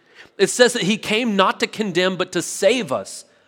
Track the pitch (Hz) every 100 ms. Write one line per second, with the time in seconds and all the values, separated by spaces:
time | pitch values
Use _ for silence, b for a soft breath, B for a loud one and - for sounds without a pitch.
0 | b b b - 190 - 240 233 175 220
1 | - 214 247 196 196 - 226 - 214 170
2 | 185 175 180 175 - - 285 254 165 113
3 | 95 - - b